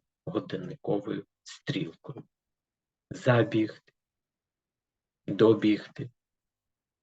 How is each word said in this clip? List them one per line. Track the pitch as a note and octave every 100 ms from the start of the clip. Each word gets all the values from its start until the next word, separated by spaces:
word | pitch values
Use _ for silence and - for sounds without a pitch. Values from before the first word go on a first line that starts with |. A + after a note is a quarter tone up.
| - _ -
годинниковою | C3+ - - F3+ - - G2+ - G2+ - _
стрілкою. | - - - - - - - - - _ _ _ _ _ _ _ -
Забігти, | - C3 A#2+ A#2 A2+ G#2+ - _ _ _ _ _ _ _ _ _ _ _ _ _ _ -
добігти, | G2 A2+ G#2 G#2+ G#2 - - A#2+ - _ _ _ _ _ _ _ _